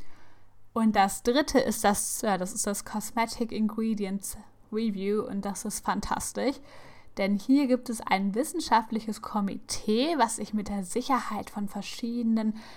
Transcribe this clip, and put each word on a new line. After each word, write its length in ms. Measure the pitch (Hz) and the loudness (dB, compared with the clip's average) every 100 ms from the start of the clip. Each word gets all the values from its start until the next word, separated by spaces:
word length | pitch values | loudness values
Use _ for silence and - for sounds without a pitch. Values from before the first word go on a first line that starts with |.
| - - - - - - - 226 | -4 -6 -10 -14 -18 -18 -6 2
Und 160 | 220 | 4
das 300 | 208 196 - | 6 4 4
dritte 340 | 240 262 311 262 | 2 4 4 4
ist 240 | - 208 | 2 2
das 380 | 202 208 - - | 2 2 0 -2
cir, 180 | 226 185 | 0 0
das 140 | 185 | 0
ist 120 | - | -2
das 200 | 208 202 | -2 -2
Cosmetic 640 | - 214 - 233 226 - 226 | -4 -6 -4 -2 -2 -2 -4
Ingredients 840 | - 214 226 220 208 190 196 - - - - - | 0 0 0 -2 0 -2 -4 -6 -10 -14 -20 -6
Review 520 | 214 226 190 196 214 | -2 -2 0 0 0
und 220 | - 202 | 0 -4
das 200 | 202 196 | -4 -4
ist 200 | 214 - | -6 -4
fantastisch, 720 | - 196 - - - - 226 277 - - - - - - | -2 -2 0 -2 -4 0 0 -2 -10 -18 -18 -18 -12 -2
denn 200 | 196 202 | 0 0
hier 300 | - 277 269 | 4 4 6
gibt 240 | 247 247 | 2 0
es 100 | 226 | -6
ein 340 | - 190 196 208 | 2 2 4 0
wissenschaftliches 840 | 311 330 - 226 233 220 220 208 | 0 -2 2 2 4 -4 -4 -6
Komitee, 920 | - 214 196 - - - - 220 302 311 | -4 -2 0 -4 -6 -4 2 2 2 4
was 180 | 226 - | 2 2
sich 180 | 220 | -4
mit 140 | 214 202 | -4 -2
der 160 | 202 | -4
Sicherheit 640 | 180 240 254 247 - 208 208 | -2 -4 2 0 0 -6 -6
von 180 | 208 202 | -6 -6
verschiedenen 840 | 202 190 - 233 240 226 220 220 214 - | -6 -8 -6 -4 -2 2 2 2 -2 -10